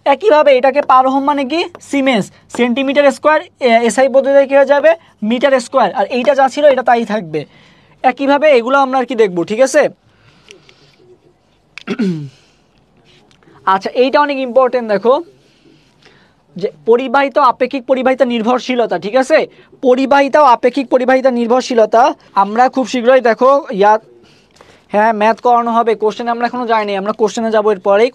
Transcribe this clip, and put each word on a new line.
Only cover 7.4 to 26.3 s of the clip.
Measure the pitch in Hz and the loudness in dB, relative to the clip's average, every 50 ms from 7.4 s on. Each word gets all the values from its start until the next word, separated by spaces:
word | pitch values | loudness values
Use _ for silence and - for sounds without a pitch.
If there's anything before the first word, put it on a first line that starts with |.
| 139 - _ _ _ _ _ _ _ _ _ _ - | -10 -12 _ _ _ _ _ _ _ _ _ _ -2
একইভাবে | 262 247 - 277 269 285 285 277 311 285 240 | -2 -2 0 0 0 0 2 2 2 2 2
এগুলো | 226 233 269 277 269 | 2 0 0 0 0
আমরা | 262 254 269 | 0 -2 -2
আর | 247 - | -4 -2
কি | 262 214 | 0 0
দেখবো, | 226 196 180 175 170 165 | 0 0 0 -4 -6 -4
ঠিক | 214 220 262 262 | -2 0 0 0
আছে? | - 302 262 175 - _ _ _ _ _ _ _ _ _ _ - - _ _ _ _ _ _ _ _ _ _ _ _ _ _ _ _ _ _ _ _ _ _ _ _ - - - | 2 0 0 0 -2 _ _ _ _ _ _ _ _ _ _ -20 -20 _ _ _ _ _ _ _ _ _ _ _ _ _ _ _ _ _ _ _ _ _ _ _ _ -18 -14 -12
<clears throat> | 214 - 226 190 175 156 147 135 - _ _ _ _ _ _ _ _ _ _ _ _ _ _ _ _ _ _ _ _ _ _ _ _ _ _ - 190 | -8 -4 -4 -4 -4 -6 -10 -14 -18 _ _ _ _ _ _ _ _ _ _ _ _ _ _ _ _ _ _ _ _ _ _ _ _ _ _ -4 -4
আচ্ছা, | 196 190 - - - 247 | -2 -4 -4 -2 -2 0
এইটা | 269 240 294 294 | 0 2 0 0
অনেক | 285 285 262 269 247 | 0 -2 -4 -6 -2
ইম্পর্টেন্ট, | 226 262 262 247 247 254 240 220 214 | 0 0 0 0 0 -4 -4 -4 -4
দেখো | 196 202 226 262 302 339 - - _ _ _ _ _ _ _ _ _ _ _ _ _ _ _ _ _ _ _ _ _ _ _ _ | -2 0 0 0 0 -2 -8 -16 _ _ _ _ _ _ _ _ _ _ _ _ _ _ _ _ _ _ _ _ _ _ _ _
যে | 180 175 214 - _ _ - | -10 -10 -10 -10 _ _ 0
পরিবাহিত | 226 240 269 262 233 277 277 285 - - 285 247 | 0 0 0 0 -2 -2 -2 0 0 0 2 2
আপেক্ষিক | 226 - 262 240 - 277 233 - | 0 0 -4 -4 -4 -6 -4 -2
পরিবাহিতা | 269 262 254 254 262 254 269 247 240 | -2 0 0 0 0 0 0 -2 -2
নির্ভরশীলতা, | 233 214 226 247 254 - - 254 240 226 202 185 175 156 | -2 -2 -2 -2 -2 -2 -4 -2 -2 -2 -2 -4 -6 -6
ঠিক | 202 208 262 | -4 -2 -2
আছে? | 262 - 311 294 202 - - - _ _ _ _ - 254 | 0 0 0 0 0 -2 -8 -16 _ _ _ _ 0 0
পরিবাহিতা | 247 262 269 240 277 277 277 277 - 302 302 | 0 2 2 2 2 2 2 2 2 4 4
ও | 269 233 | 4 4
আপেক্ষিক | - - 247 240 285 262 240 - | 2 0 -2 -2 -2 -2 -2 -2
পরিবাহিতা | 254 247 240 262 262 240 269 247 240 | 0 2 2 2 2 2 0 0 -2
নির্ভরশীলতা | 233 226 233 254 247 - 254 233 214 214 - 220 247 302 302 - _ _ - 196 196 | -2 0 0 -2 -2 -2 0 0 2 2 4 2 2 2 0 -4 _ _ -2 -2 -2
আমরা | 196 208 226 247 262 262 | 0 0 0 0 0 0
খুব | 262 262 208 - | -2 -4 -4 -4
শীঘ্রই | 254 226 233 269 262 220 240 | -2 2 2 2 4 2 0
দেখো | 220 - 247 262 277 277 - - 269 185 | 0 2 2 2 2 2 0 -4 -4 0
ইয়াদ, | 196 208 214 220 - _ _ _ _ _ _ _ _ _ _ _ _ _ _ _ _ _ - | 2 2 2 0 -2 _ _ _ _ _ _ _ _ _ _ _ _ _ _ _ _ _ -2
হ্যাঁ, | 202 214 226 226 208 | 0 0 0 0 0
ম্যাথ | 208 220 226 - - | 0 0 0 0 0
করানো | 247 240 233 233 233 233 226 | 0 0 2 0 0 -2 -2
হবে। | 233 226 220 214 | 0 0 -2 -2
কোশ্চেন | 214 214 208 - 240 233 | -2 -4 -4 -4 -6 -6